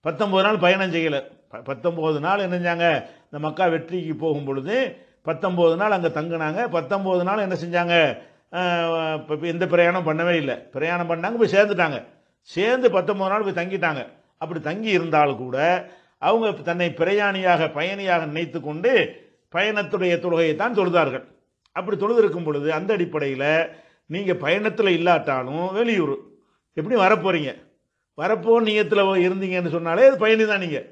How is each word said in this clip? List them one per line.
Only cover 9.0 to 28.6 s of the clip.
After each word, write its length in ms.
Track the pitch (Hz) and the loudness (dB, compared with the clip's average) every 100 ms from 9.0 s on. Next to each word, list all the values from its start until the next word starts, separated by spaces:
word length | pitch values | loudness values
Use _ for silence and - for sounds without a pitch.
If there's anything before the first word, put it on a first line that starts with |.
| 160 156 151 | -2 -6 -6
ப-, 160 | 151 | -6
எந்த 240 | 170 170 180 | -4 -2 2
பிரயாணம் 400 | 175 175 185 160 | 4 4 2 -2
பண்ணவே 280 | 156 175 | 0 2
இல்ல. 200 | 170 139 120 - | 0 0 -6 -8
பிரயாணம் 380 | 131 160 175 170 | -6 -2 -2 -2
பண்ணாங்க, 260 | 165 180 233 | -2 -2 0
போய் 180 | 220 | 4
சேர்ந்துட்டாங்க. 440 | 190 208 185 160 131 - _ _ _ | 4 4 2 0 -2 -10 _ _ _
சேர்ந்து 500 | _ - 214 254 247 | _ -2 0 4 4
பத்தொன்பது 400 | 185 180 196 190 | 2 0 -2 -2
நாள் 120 | 208 | -2
போய் 180 | 202 175 | -2 -4
தங்கிட்டாங்க. 420 | 180 190 170 143 117 - _ _ | -4 -2 -2 -2 -8 -16 _ _
அப்படி 200 | 160 165 | -10 -6
தங்கி 300 | 147 185 220 | -6 -6 0
இருந்தால் 460 | 180 170 156 143 120 | 0 2 2 2 0
கூட 200 | 127 131 160 180 - - _ _ | -6 0 2 0 -4 -20 _ _
அவங்க 440 | 147 226 220 160 | 0 2 0 -4
தன்னை 260 | 175 175 175 | -6 -2 -2
பிரயாணியாக, 840 | 156 170 202 202 190 185 170 156 | 0 0 2 0 0 2 4 2
பயணியாக 520 | 151 175 202 196 170 | -2 -4 -4 0 0
நினைத்து 360 | 156 156 165 170 | 0 -6 -6 -6
கொண்டு 320 | 151 151 226 240 139 - - _ _ | -8 -2 2 2 0 -6 -20 _ _
பயணத்துடைய 640 | 170 208 208 165 190 185 170 | -2 -2 -2 -4 -2 0 0
தொழுகையை 360 | 175 170 165 | 0 2 2
தான் 200 | 156 226 | 2 0
தொழுதார்கள். 500 | 208 180 170 143 127 - _ _ _ _ - | 0 2 2 2 -2 -12 _ _ _ _ -10
அப்படி 200 | 185 202 | -6 -2
தொழுதிருக்கும் 480 | 202 240 208 165 | 2 2 2 0
பொழுது 280 | 160 143 147 | -4 -4 -2
அந்த 240 | 156 190 208 | -4 -2 -2
அடிப்படையில 480 | 175 151 139 131 143 160 165 - _ _ _ | -2 -2 -4 -2 0 0 0 -8 _ _ _
நீங்க 220 | 170 196 | -6 -2
பயணத்துல 560 | 156 143 190 214 - 202 | -2 0 0 0 0 2
இல்லாட்டாலும் 840 | 170 170 165 151 131 127 156 180 | 2 0 -2 -2 -4 -4 -6 -4
வெளியூர் 420 | 196 233 208 151 135 - _ _ _ _ - | -2 -2 0 -2 -6 -12 _ _ _ _ -8
எப்படி 200 | 170 240 | -2 2
வரப்போறீங்க? 540 | 190 214 190 175 139 107 _ _ _ _ _ - | 2 2 -2 -2 -4 -10 _ _ _ _ _ -6
வரப்போ 340 | 175 214 220 233 | -4 -2 2 4